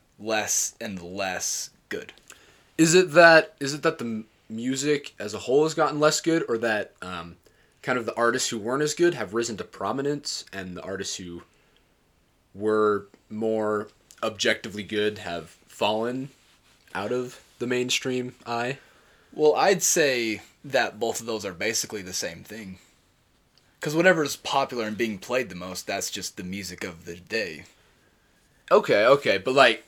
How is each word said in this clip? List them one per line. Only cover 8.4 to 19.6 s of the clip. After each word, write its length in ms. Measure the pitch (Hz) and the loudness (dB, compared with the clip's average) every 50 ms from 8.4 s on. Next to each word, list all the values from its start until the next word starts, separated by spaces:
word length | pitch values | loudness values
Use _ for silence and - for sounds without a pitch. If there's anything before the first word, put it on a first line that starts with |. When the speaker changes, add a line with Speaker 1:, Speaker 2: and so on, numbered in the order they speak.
| - - | -2 -2
Speaker 2:
who 80 | 120 110 | -4 -4
weren't 240 | 98 113 127 143 | -4 -2 -2 0
as 120 | 151 151 - | 0 -2 0
good 200 | - 170 175 170 | 2 2 2 2
have 180 | - 107 92 101 | 0 -4 -4 -2
risen 240 | 117 120 117 110 92 | -2 -2 -2 -4 -8
to 60 | - | -10
prominence, 800 | - - - 98 101 117 139 139 143 147 147 147 - - - - - - | -12 -10 -6 -4 -4 -4 -2 -2 -2 -4 -4 -6 -8 -10 -10 -10 -12 -12
and 240 | - 92 95 90 87 | -12 -10 -10 -10 -12
the 40 | - | -10
artists 340 | 87 98 95 95 - - - | -8 -8 -6 -6 -6 -8 -10
who 260 | 95 87 87 87 - _ _ _ _ _ _ _ _ _ _ _ _ _ _ _ _ _ _ _ _ _ - | -10 -12 -12 -14 -16 _ _ _ _ _ _ _ _ _ _ _ _ _ _ _ _ _ _ _ _ _ -12
were 520 | 95 104 107 107 107 107 107 104 101 98 - _ _ _ - | -4 -2 0 2 4 4 4 2 0 -2 -8 _ _ _ -14
more 600 | 107 107 110 110 110 110 107 107 107 104 110 - _ _ _ - - - | -8 -4 -2 -2 0 0 0 0 -2 -2 -4 -6 _ _ _ -20 -12 -8
objectively 640 | - 110 107 104 - 113 110 - - 113 92 104 101 | -6 -6 -4 -2 0 0 0 -2 -4 -10 -10 -10 -10
good 340 | 87 107 104 104 107 104 - | -6 -2 0 0 0 -2 -4
have 320 | - 95 85 85 78 78 - _ _ - | -8 -8 -8 -8 -10 -12 -18 _ _ -18
fallen 640 | - - - 104 107 107 113 120 123 131 135 143 - _ _ _ _ _ _ _ _ _ _ _ - | -8 -2 0 0 0 0 -2 -2 -4 -6 -8 -10 -14 _ _ _ _ _ _ _ _ _ _ _ -8
out 160 | - 101 110 | -6 -4 -2
of 300 | 123 127 123 123 - - - _ _ - | -2 -4 -4 -6 -10 -16 -20 _ _ -8
the 60 | 120 123 | -4 -2
mainstream 680 | 127 123 123 123 - - - 131 127 127 123 127 127 - - | 0 0 0 0 -2 -2 -2 -2 -4 -4 -4 -6 -10 -12 -8
eye? 320 | 117 117 117 120 123 127 - - _ _ _ _ _ _ _ _ _ - | -6 -4 -4 -2 -4 -6 -8 -12 _ _ _ _ _ _ _ _ _ -2
Speaker 1:
Well, 220 | - 151 151 147 | 2 4 4 4
I'd 260 | - | 4